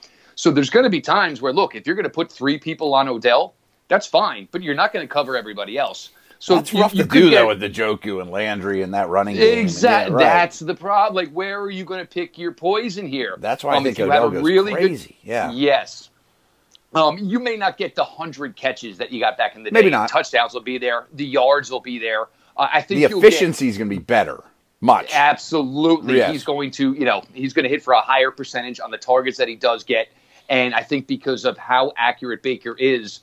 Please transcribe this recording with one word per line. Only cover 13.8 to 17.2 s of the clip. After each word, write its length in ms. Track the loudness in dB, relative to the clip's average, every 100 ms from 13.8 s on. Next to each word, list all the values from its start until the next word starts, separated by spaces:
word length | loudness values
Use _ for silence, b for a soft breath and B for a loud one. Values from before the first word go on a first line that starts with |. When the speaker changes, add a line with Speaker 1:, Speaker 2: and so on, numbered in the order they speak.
Speaker 2:
think 160 | 0 0
Speaker 1:
if 80 | 2
you 40 |
had 120 | 4
a 40 | 2
Speaker 2:
Odell 140 | 0
goes 80 | 2
Speaker 1:
really 220 | 2 2
good 80 | 2
Speaker 2:
crazy. 380 | 0 0 -10 _ -6
Yeah. 260 | -4 -4
Speaker 1:
Yes. 600 | 0 2 2 0 -12 -20 _ _ _ _ _ _ _ _ 0
Um, 220 | 2
you 220 | 0